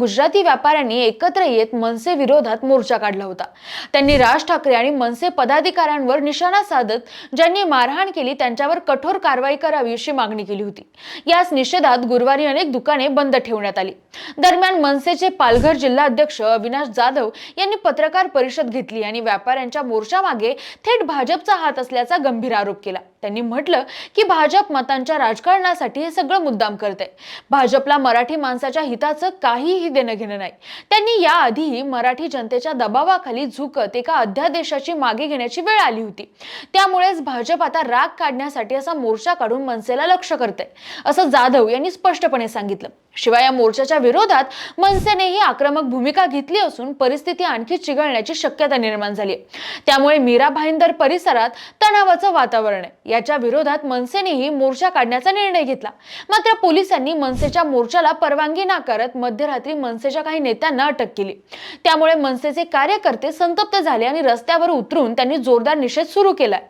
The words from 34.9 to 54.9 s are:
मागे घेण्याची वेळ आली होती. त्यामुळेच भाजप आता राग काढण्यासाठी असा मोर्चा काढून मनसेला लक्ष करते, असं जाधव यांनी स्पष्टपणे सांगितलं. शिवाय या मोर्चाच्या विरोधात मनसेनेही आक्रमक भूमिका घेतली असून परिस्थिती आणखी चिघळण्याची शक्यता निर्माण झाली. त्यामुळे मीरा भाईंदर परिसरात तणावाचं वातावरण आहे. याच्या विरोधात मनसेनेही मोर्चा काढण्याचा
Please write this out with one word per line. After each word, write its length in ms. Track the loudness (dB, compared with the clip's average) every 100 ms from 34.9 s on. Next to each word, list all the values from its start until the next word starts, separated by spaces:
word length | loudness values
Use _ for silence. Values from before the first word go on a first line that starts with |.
मागे 340 | -4 -2 -2 -4
घेण्याची 340 | -4 -6 -6
वेळ 180 | 0 2
आली 240 | 2 0
होती. 320 | -8 -12 -18 _ -18 -18 -4
त्यामुळेच 480 | 2 2 4 2 0
भाजप 420 | -6 -6 -2 -2
आता 200 | 0 -2
राग 260 | 0 0 0 -2
काढण्यासाठी 560 | -4 -4 -6 -6 -4
असा 200 | -4 -4
मोर्चा 400 | -4 -2 -2 -2
काढून 280 | -2 0 -2
मनसेला 420 | -4 -6 -4 -2 2
लक्ष 260 | 0 0
करते, 400 | -4 -4 -4 -12 -14 -20 -6 -2
असं 180 | 2
जाधव 440 | 4 4 6 4 4
यांनी 220 | 2 -2
स्पष्टपणे 580 | 0 0 0 0 -2 -4
सांगितलं. 400 | -6 -6 -8 -10 -20 _ -6
शिवाय 260 | 2 4
या 80 | 4
मोर्चाच्या 480 | 4 2 2 0 2
विरोधात 460 | 4 4 4 4 2 -6 -12 0
मनसेनेही 600 | 2 2 2 0 0 2
आक्रमक 440 | 0 2 0 0
भूमिका 440 | -2 -2 -2 0 0
घेतली 320 | 0 -2 -2
असून 340 | -2 -4 -8
परिस्थिती 520 | -2 0 0 -4 -4
आणखी 320 | -2 -4 -4 -6
चिघळण्याची 580 | -4 -2 0 -2 -4
शक्यता 420 | -4 -4 -2 0 0
निर्माण 380 | 0 -2 -4
झाली. 220 | -4 -4 -6 -10 -16 -14 -6 2
त्यामुळे 320 | 4 4 4
मीरा 300 | 4 4 4
भाईंदर 440 | 2 -2 2 2
परिसरात 580 | 2 2 2 0 2 0
तणावाचं 840 | -4 -12 0 2 4 4 4 2
वातावरण 480 | 2 2 2 0 -2
आहे. 300 | -6 _ -4
याच्या 260 | -4 -2 -2
विरोधात 500 | 0 0 0 -2 -2
मनसेनेही 640 | -4 -4 -4 -2 -2 -2
मोर्चा 400 | 0 0 0
काढण्याचा 420 | 0